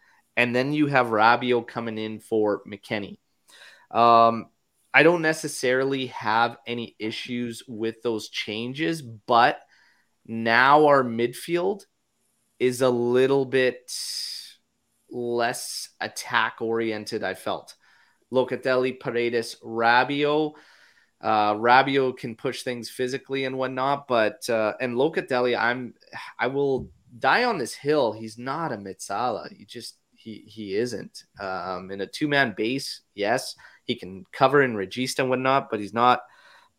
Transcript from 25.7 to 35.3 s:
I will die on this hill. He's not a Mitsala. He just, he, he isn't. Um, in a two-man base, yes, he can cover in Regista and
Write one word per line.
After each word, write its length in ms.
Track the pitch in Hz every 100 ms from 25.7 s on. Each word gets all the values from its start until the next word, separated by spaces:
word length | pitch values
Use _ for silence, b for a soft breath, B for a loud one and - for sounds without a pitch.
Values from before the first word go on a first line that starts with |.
| 127 120 - _ - B B
I 80 | 120
will 440 | 139 139 127 - _ _ 117
die 260 | 131 190
on 140 | 247 185
this 160 | 110
hill. 380 | - 143 151 113
He's 260 | 110 113 110
not 340 | 131 156 156
a 40 | 107
Mitsala. 760 | 98 92 - 101 123 92 139
He 120 | 101
just, 320 | 104 120 - - _
he, 300 | _ 113 104 107
he 300 | 104 101 101
isn't. 480 | 123 98 - - - -
Um, 500 | 98 92 90 92 92
in 100 | 98
a 60 | 95
two-man 480 | - 151 143 127 92
base, 440 | 110 135 - - _
yes, 400 | 101 101 131 - - B B
he 120 | - 120
can 280 | 92 95 -
cover 300 | - 135 143
in 140 | 131 104
Regista 440 | 92 123 127 -
and 100 | 127